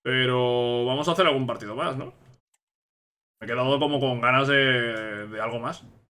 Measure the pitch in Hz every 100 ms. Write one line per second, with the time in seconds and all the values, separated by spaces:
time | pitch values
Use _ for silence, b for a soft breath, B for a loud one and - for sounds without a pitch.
0 | 120 127 127 127 123 123 120 120 123 135
1 | 151 170 175 135 127 113 107 113 170 131
2 | - - _ _ _ _ _ _ _ _
3 | _ _ _ _ 107 120 127 139 147 143
4 | 135 123 120 131 139 139 135 123 117 110
5 | 110 104 107 107 110 117 120 175 - -
6 | _